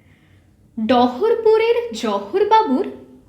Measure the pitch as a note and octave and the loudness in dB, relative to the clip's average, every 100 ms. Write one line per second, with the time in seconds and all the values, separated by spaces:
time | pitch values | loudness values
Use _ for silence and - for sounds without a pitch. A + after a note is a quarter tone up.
0 | _ _ _ _ _ _ _ - A3 B3 | _ _ _ _ _ _ _ -6 0 2
1 | B3 - A4 A#4 G#4+ A4 A4+ A#4+ A#4+ A3 | 2 0 -2 0 2 2 2 0 -4 -6
2 | A3 G3+ - F#4 G#4 A4 C#4+ C4 - - | -4 -6 -4 -2 2 2 2 -2 -4 -10
3 | - - | -20 -20